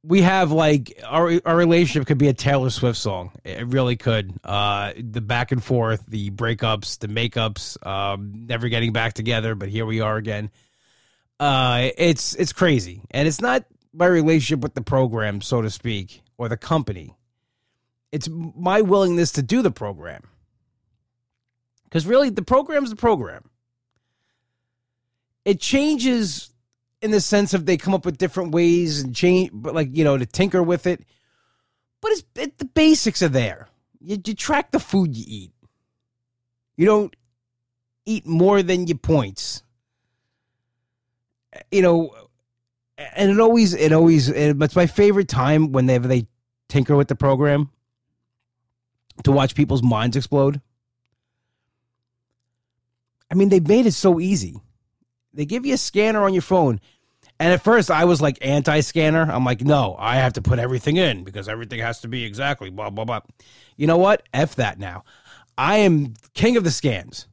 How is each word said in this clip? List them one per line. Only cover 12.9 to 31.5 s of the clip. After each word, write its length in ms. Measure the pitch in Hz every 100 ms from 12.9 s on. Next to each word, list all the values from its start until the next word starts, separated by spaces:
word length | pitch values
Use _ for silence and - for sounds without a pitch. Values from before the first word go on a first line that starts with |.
| 92 -
And 160 | 123 151
it's 140 | 151
not 220 | 233 262 - _ _
my 120 | 160 180
relationship 560 | 175 156 160 123 151
with 120 | 123
the 80 | -
program, 600 | 110 135 131 113 107 101
so 200 | - 123
to 80 | 110
speak, 520 | - 120 104 95 - _ _
or 120 | 117
the 80 | 117
company. 580 | - 160 - 92 78 _ _ _ _ _ _ _ _ _ _
It's 160 | 147 160
my 520 | 165 165 - 180 202
willingness 500 | 208 202 190 170 170
to 80 | -
do 200 | 127 240
the 100 | 214
program. 520 | 107 104 90 82 73 - _ _ _ _ _ _ _ _ _ _ _ _ _ _ _ _
'Cause 160 | 160 160
really, 240 | 247 285
the 120 | 208
program's 480 | 175 262 285 302 262
the 60 | 214
program. 540 | 233 190 98 80 _ _ _ _ _ _ _ _ _ _ _ _ _ _ _ _ _ _ _ _ -
It 140 | 196
changes 920 | - 269 302 294 254 247 202 143 - _ _ _ _ _
in 80 | 214
the 80 | 214
sense 340 | - 208 202
of 120 | 190 151
they 100 | 170
come 180 | -
up 120 | 190 180
with 120 | 151
different 360 | 185 - 170
ways 480 | 165 175 175 170 147
and 120 | 131
change, 360 | 120 180 185 185
but, 220 | 107 139 160
like, 140 | 143
you 140 | 139 151
know, 120 | 139
to 80 | 120
tinker 380 | - 190 190
with 240 | 170 175 180
it. 160 | 175 _ _ _ _ _